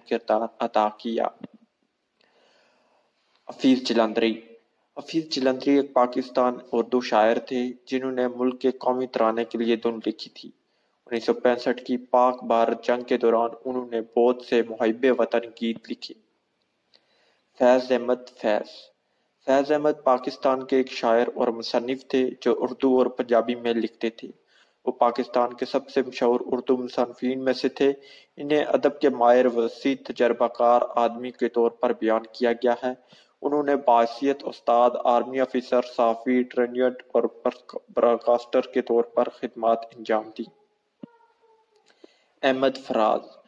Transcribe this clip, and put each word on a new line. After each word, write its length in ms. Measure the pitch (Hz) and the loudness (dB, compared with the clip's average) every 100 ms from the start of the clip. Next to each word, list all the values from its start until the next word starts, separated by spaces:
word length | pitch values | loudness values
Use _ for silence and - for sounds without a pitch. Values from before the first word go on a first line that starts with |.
| - | -6
किरदार 400 | 117 - 110 113 - | -6 -2 -2 -2 -6
अदा 280 | 117 110 107 - | -4 0 0 -2
किया। 320 | 117 113 - - - - _ _ _ _ _ _ _ _ _ _ _ _ _ _ _ _ _ _ _ | -6 -4 -4 -6 -18 -20 _ _ _ _ _ _ _ _ _ _ _ _ _ _ _ _ _ _ _
हफीज 420 | - 139 127 - | -2 2 2 2
जलंधरी। 520 | 113 110 110 113 110 - - _ _ _ - | 0 0 0 -2 -2 -10 -20 _ _ _ -18
हफीज 420 | - 160 156 - | -8 -6 -6 -2
जलंधरी 380 | 131 131 139 143 | -2 0 2 2
एक 140 | 139 | 2
पाकिस्तान 680 | - 123 135 131 - 123 123 - | 0 0 -2 -4 0 0 -2 -6
उर्दू 280 | 120 113 123 | -4 0 -2
शायर 380 | 123 110 107 117 | 0 2 4 2
थे, 300 | 117 127 123 | -2 -4 -4
जिन्होंने 600 | 123 - 131 131 131 123 | -8 -6 -6 -4 -2 -4
मुल्क 300 | 123 127 127 | -2 -4 0
के 120 | 131 | -2
कौमी 360 | 123 127 127 127 | -2 -2 -2 -2
तराने 380 | - 113 110 | 0 0 0
के 140 | 117 117 | -4 -4
लिए 180 | 117 113 | 0 0
धुन 260 | 120 113 110 | -2 -4 -6
लिखी 240 | - - | -6 -12
थी। 220 | - - - _ _ _ _ _ | -16 -20 -20 _ _ _ _ _
उन्नीस 200 | 117 - | -6 -2
सौ 60 | |
पैंसठ 480 | - 127 120 - 123 | 0 2 0 -2 -4
की 160 | - 123 | -4 -6
पाक 480 | - 127 123 127 | 0 2 2 2
भारत 380 | 113 113 117 117 | 0 2 2 0
जंग 200 | - 120 | -2 -2
के 140 | 123 123 | 0 0
दौरान 300 | 120 113 117 | 2 2 0
उन्होंने 520 | - 131 127 123 117 | -4 -8 -8 -6 -8
बहुत 440 | 113 - 120 123 | -4 2 2 2
से 180 | - 120 | 0 0
मुहिब 540 | 113 110 117 113 131 123 | 0 0 -2 2 2 2
वतन 180 | 113 120 | 2 0
गीत 500 | 117 - 117 110 - | -4 -6 -6 -6 -10
लिखे। 260 | 117 - - _ _ _ _ _ _ _ _ _ _ _ _ _ _ | -14 -14 -20 _ _ _ _ _ _ _ _ _ _ _ _ _ _
फैज 340 | 123 127 127 | 4 4 4
अहमद 340 | 127 120 123 - - | -2 0 -4 -4 -6
फैज। 280 | 117 104 - - - _ _ _ _ _ - | -2 -2 -4 -14 -20 _ _ _ _ _ 0
फैज 260 | 135 139 | 0 2
अहमद 300 | 151 151 151 - | 0 0 0 0
पाकिस्तान 580 | 127 123 - 139 131 | 0 -2 -4 -2 -2
के 160 | 131 135 | 0 0
एक 80 | 127 | 0
शायर 400 | - 120 113 123 | -2 2 2 2
और 220 | - 120 | 0 -2
मुसन्निफ 540 | 117 113 123 120 131 - | -2 -4 -4 -2 -8 -2
थे 160 | 131 127 - | 0 0 -2
जो 100 | - | -2
उर्दू 460 | - 123 - 135 127 | 0 -2 -2 2 4
और 100 | 123 | 2
पंजाबी 460 | - 123 117 117 | 0 0 2 2
में 200 | 120 120 | -4 -2
लिखते 360 | 117 113 - 117 | -2 -2 -4 -8
थे। 160 | - - - _ _ _ _ - | -8 -18 -20 _ _ _ _ -8
वो 60 | |
पाकिस्तान 600 | 127 120 117 123 127 120 | 0 0 0 -2 0 -2
के 140 | 123 131 | -4 -4
सबसे 360 | 139 135 - | -4 -2 -4
मशहूर 380 | 123 123 123 123 | -4 -2 0 0
उर्दू 360 | - 123 127 127 | 0 -6 -2 -2
मुसन्निफीन 600 | 123 - 120 117 127 131 | -2 -4 -4 -4 -4 -2
में 140 | 131 | -2
से 160 | 127 139 | -2 -2
थे। 220 | - 139 139 - - _ - | 0 0 0 -8 -20 _ -12
इन्हें 260 | 143 151 | -2 0
अदब 340 | 143 135 143 143 | 2 2 0 2
के 80 | 147 | 0
माहिर, 380 | 123 120 123 127 | 2 4 6 4
वसी 460 | 117 117 - 135 | 2 -2 -2 -4
तजर्बाकार 960 | 131 - 113 120 117 120 - 120 120 - - | -4 -6 0 0 2 0 2 4 4 2 0
आदमी 340 | 117 117 123 | -2 -2 -10
के 180 | - 120 | -4 -2
तौर 300 | 120 117 117 | 2 0 0
पर 100 | 123 | -2
बयान 300 | 117 110 110 113 - | 0 0 0 -2 -2
किया 160 | 120 | 0
गया 240 | 117 123 117 | 0 0 0
है। 200 | 131 127 _ - _ _ | -4 -8 _ -20 _ _
उन्होंने 340 | 147 147 143 139 | -4 -2 0 0
बासियत 640 | - 117 117 - 139 139 | 4 4 4 0 -2 -2
उस्ताद, 600 | - - - 120 123 120 - | -6 -8 0 4 4 2 2
आर्मी 340 | 120 117 131 | 2 0 -2
ऑफिसर, 420 | 131 127 123 123 | -2 -2 0 -2
साफ़ी, 640 | 120 - 117 113 131 123 | -2 0 0 0 0 0
ट्रेनियट 580 | 123 - 120 123 127 127 - | 0 -2 -2 0 -2 -2 -4
और 280 | - 113 - 123 - _ - - | -2 -2 -2 -6 -6 _ -16 -8
ब्रॉडकास्टर 680 | - 120 117 - 120 - 131 | 0 2 2 2 0 2 -2
के 200 | 127 127 | -2 -4
तौर 320 | 120 117 117 - | 0 0 0 0
पर 120 | 120 | -2
खिदमात 640 | - 120 - 113 117 - 123 | -4 -12 -4 0 0 -2 -16
अंजाम 280 | 107 110 | -4 -4
दी। 220 | 110 - 117 _ _ _ _ _ 466 466 453 453 453 440 440 _ _ _ - _ _ _ | -4 -12 -14 _ _ _ _ _ -20 _ _ _ _ _ _ _ _ _ -20 _ _ _
अहमद 340 | 139 131 135 131 | 0 2 0 -2
फराज। 440 | - 113 110 - - - | -4 0 2 0 -4 -20